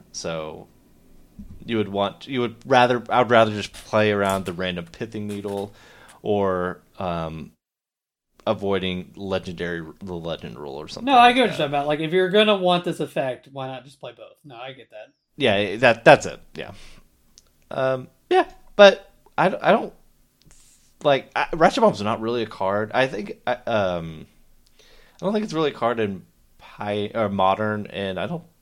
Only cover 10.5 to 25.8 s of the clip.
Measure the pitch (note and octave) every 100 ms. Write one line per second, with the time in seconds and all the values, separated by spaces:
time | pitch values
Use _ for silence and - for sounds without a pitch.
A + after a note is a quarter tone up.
10.5 | A#1 C#2+ C2+ D#2 - A#3+ B3+ A#3+ B3 A3+
11.5 | D#3+ D3 C#3+ C#3+ D3+ D#3+ F3+ F#3 G#3 G#3+
12.5 | G3 F3+ F3 F3 E3 D3+ - C3+ B2 C#3
13.5 | C3+ C3 C3 C#3 C3 C3 A2+ - _ D3
14.5 | A#2+ C3 C3 A2+ G#2+ A2+ _ _ - B2+
15.5 | G2+ G#2 G#2 B2 A#2 - C#3 E2+ B1+ -
16.5 | - - - - - - _ _ _ _
17.5 | _ - - C3 C3 B2+ _ - F#4 -
18.5 | - - - G3+ F3+ - _ _ - E3+
19.5 | - C#3+ A3 G#3+ - _ _ _ _ -
20.5 | - _ _ _ _ D3+ C3+ - A#2+ C#3+
21.5 | E3 E3+ C4 A3 - G#2 A2 A2 A#2+ A2
22.5 | - F#2+ G#2 A2 A#2 C3 G#2 G2+ - -
23.5 | A#2+ - A2 F#2+ F2 E2 D#2 C#2+ _ _
24.5 | _ _ _ _ - - - F3 G#3+ G3
25.5 | D#3+ D#3 -